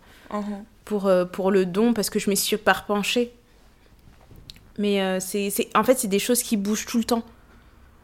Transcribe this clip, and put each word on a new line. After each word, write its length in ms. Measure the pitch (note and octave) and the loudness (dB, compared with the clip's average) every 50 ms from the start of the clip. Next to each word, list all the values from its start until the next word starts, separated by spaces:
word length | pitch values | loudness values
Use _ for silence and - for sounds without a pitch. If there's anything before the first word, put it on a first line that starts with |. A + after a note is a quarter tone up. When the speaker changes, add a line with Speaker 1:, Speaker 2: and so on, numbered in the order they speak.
| - - - - - - | -20 -20 -20 -20 -14 -10
Speaker 1:
Mhm. 320 | - G#3 G3+ G#3 G#3 G3 G#3+ - - - - | -8 -8 -6 -8 -10 -12 -14 -18 -20 -18 -8
Speaker 2:
pour, 220 | - G#3+ G3+ F#3+ G3 | -6 -4 0 2 4
euh, 180 | F#3 F3+ F3+ | 4 4 2
pour 240 | F3+ - - F#3 F#3+ | 0 -2 -2 0 2
le 140 | G#3 F#3+ F#3 | 4 4 2
don, 280 | F3+ E3+ G3 A3+ A#3+ A#3 | 2 0 2 2 2 2
parce 160 | A3 G3 - | 2 0 -2
que 80 | - G#3 | -2 -2
je 100 | - G#3 | -2 0
m'y 80 | G3 G3 | 0 0
suis 200 | - - G#3+ G#3 | 0 -2 -2 0
pas 160 | - G3 F#3+ | 2 2 2
repenchée. 580 | - - - G#3 G#3 G3 - - B3 A#3+ A#3+ - - _ _ _ _ - - _ _ _ _ - - - - - - - - - - - - - - - - - - | 2 0 -4 -4 -2 -2 -2 0 -2 -2 -2 -6 -14 _ _ _ _ -20 -20 _ _ _ _ -20 -20 -20 -20 -20 -20 -20 -20 -20 -20 -20 -20 -20 -20 -20 -14 -8 -4
Mais, 240 | G3+ G3+ G3+ G3 | -2 0 0 0
euh, 180 | F#3+ F#3+ F#3 F#3 | 0 0 -2 -2
c'est, 300 | F#3 - - G3+ G3+ G3+ | -4 -4 -4 -4 -2 -2
c'est, 200 | G3+ - - - - | -2 -4 -4 -2 0
en 80 | G#3+ G#3+ | 2 4
fait, 140 | B3 C4 B3+ | 4 2 2
c'est 100 | - G3 | 2 0
des 120 | F#3+ G3+ | 0 0
choses 240 | - - B3 A#3 - | 2 2 0 0 0
qui 120 | - A#3 | 0 -2
bougent 300 | G3+ G3 G3+ G#3+ G#3 - | -2 0 0 -2 -2 -4
tout 140 | - - A#3 | -2 -2 -2
le 40 | A3 | 0
temps. 200 | - A#3+ A#3 A3+ - - - - - - - - - - - - - - - | 2 0 0 -2 -4 -12 -20 -20 -20 -20 -20 -20 -20 -20 -20 -20 -20 -20 -20